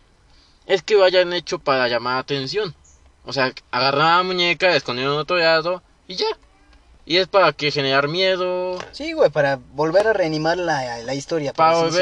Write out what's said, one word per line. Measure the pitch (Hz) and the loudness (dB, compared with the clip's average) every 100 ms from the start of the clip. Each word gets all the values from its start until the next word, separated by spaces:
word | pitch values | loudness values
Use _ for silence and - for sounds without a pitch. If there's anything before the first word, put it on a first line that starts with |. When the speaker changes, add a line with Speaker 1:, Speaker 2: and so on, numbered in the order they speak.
| _ _ _ _ _ _ - | _ _ _ _ _ _ -2
Speaker 1:
es | 185 | -2
que | - 214 | 2 4
lo | |
hayan | 185 185 180 | 4 4 2
hecho | 175 - 175 | -2 -6 -6
para | - 131 123 | -2 0 0
llamar | 120 120 127 | -2 -2 -4
la | |
atención. | - 143 131 180 202 - _ _ _ _ - | -4 -6 -4 -6 -6 -8 _ _ _ _ -8
O | |
sea, | 135 131 - - | -2 -2 -2 -8
agarrar | 123 131 139 160 170 | -2 0 2 4 2
la | |
muñeca, | 185 180 175 165 185 | 2 0 -2 2 2
la | 156 | 2
escondieron | 131 123 135 | 0 -4 -2
en | 147 | -4
otro | 151 175 | -2 0
lado | 165 160 160 180 _ _ - | 2 2 0 -6 _ _ -14
y | 180 | -6
ya. | 427 415 _ _ _ - _ - - | -4 -6 _ _ _ -20 _ -18 -2
Y | 170 | 0
es | 185 | 2
para | 196 175 | 4 4
que | 147 147 | 2 -4
generar | 143 135 135 143 | -2 0 2 0
miedo. | 170 190 185 180 180 180 180 - | 0 0 0 -2 -4 -4 -8 -12
Speaker 2:
Sí, | - 302 | -12 -6
güey, | 320 190 | 0 2
para | 151 139 135 123 | 2 0 -2 -6
volver | 135 160 175 214 | -4 0 2 2
a | |
reanimar | 208 165 156 160 175 | 0 0 -2 -2 -2
la, | 175 147 127 120 | -2 -4 -4 -10
la | 117 139 | -8 -8
historia, | - 165 139 | -4 -4 -4
por | 123 | 2
Speaker 1:
Para | 160 | 2
Speaker 2:
así | 165 165 | 4 2
Speaker 1:
volver, | 165 | 2